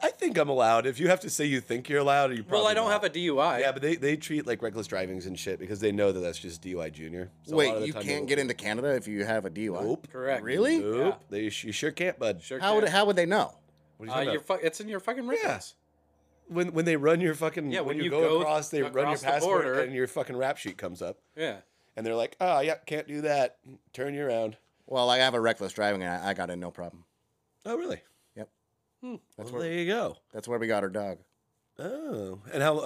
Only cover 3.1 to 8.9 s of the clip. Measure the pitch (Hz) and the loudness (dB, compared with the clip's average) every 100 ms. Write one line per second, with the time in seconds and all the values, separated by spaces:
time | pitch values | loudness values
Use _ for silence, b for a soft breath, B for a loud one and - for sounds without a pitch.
3.1 | 170 175 139 165 123 135 131 147 165 139 | 0 0 2 2 4 0 0 0 0 0
4.1 | 151 - 151 123 110 113 107 104 95 95 | 0 -2 -4 -2 -2 -4 -6 -6 -4 -4
5.1 | 92 90 87 98 90 92 101 104 101 101 | -6 -8 -8 -6 -6 -6 -2 0 4 2
6.1 | 92 87 82 92 82 92 90 80 76 80 | 2 -2 -6 -10 -12 -8 -6 -6 -8 -10
7.1 | 87 92 - - 156 139 110 110 107 101 | -10 -10 -14 -2 2 4 2 -2 -4 -4
8.1 | 147 139 143 131 120 104 110 143 | -2 0 0 0 -4 -4 -2 0